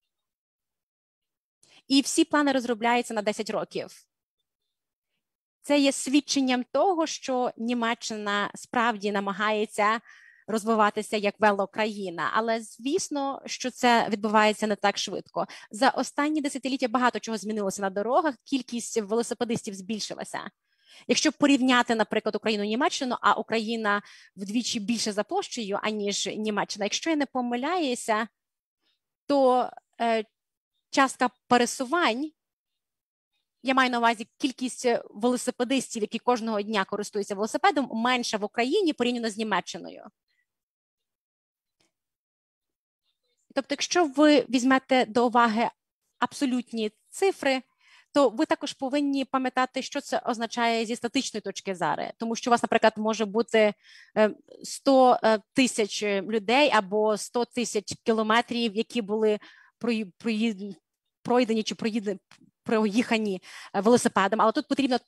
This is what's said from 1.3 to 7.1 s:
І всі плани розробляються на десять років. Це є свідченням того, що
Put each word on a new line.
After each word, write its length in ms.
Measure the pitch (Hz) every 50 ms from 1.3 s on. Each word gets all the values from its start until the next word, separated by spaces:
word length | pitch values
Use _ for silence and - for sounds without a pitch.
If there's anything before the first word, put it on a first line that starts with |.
| _ _ _ _ _ _ _ _ _ - _
І 140 | - 269 277
всі 240 | 240 - - 330 311
плани 260 | - 302 294 294 285
розробляються 600 | 269 269 226 247 240 202 233 233 240 240 240 - 226
на 80 | 214
десять 280 | 202 214 208 - 214 -
років. 560 | 214 165 170 _ - 170 117 - - - _ _ _ _ _ _ _ _ _ _ _ _ _ _ _ _ _ _ _ _ _ _ _ _ _ _ _ _ _ _ _ _
Це 180 | _ - 285 294
є 120 | 277 277
свідченням 720 | 262 - - 262 262 294 - - - 277 262 254 254 254 240 _
того, 360 | - 269 339 392 359 320 320
що 440 | -